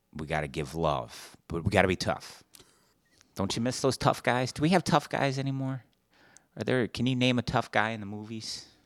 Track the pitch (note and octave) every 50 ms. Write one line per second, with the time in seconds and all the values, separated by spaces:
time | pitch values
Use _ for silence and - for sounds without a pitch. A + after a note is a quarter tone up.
0 | _ _ - - D#2+ D2 D#2+ D2+ D2+ C#2 C2+ D#2 D2 C2+ D#2 E2 E2 D2+ C#2+ B1+
1 | A#1 - - - - - - - _ - E2 E2+ D#2+ G2 G2 F#2+ F#2 F#2+ F2+ -
2 | - F#2 - - - - - - - _ - - - _ _ _ _ _ _ _
3 | _ _ _ _ _ _ - - F#2+ - - A#2 A#2 B2+ - - - C3 A#2+ -
4 | - C3 - - - - A#2+ B2+ B2+ B2 - - D3 E3 G3 F3 - - E3+ D3
5 | - - - - C#3 C#3 C3 C#3 C3+ C3+ C3+ C3+ C3+ C3 C3 A#2+ - _ _ _
6 | _ _ _ _ _ _ _ _ _ _ - G#2 G#2+ B2 B2 B2+ A2+ F2+ - -
7 | A#2+ C3 C3 B2 B2 B2+ B2 B2 - - - A#2+ - - - A2 G#2+ A2 A2+ G#2+
8 | G2+ G2 G#2+ G#2 G#2+ G#2+ A#2 A2 - - - - - - - _ _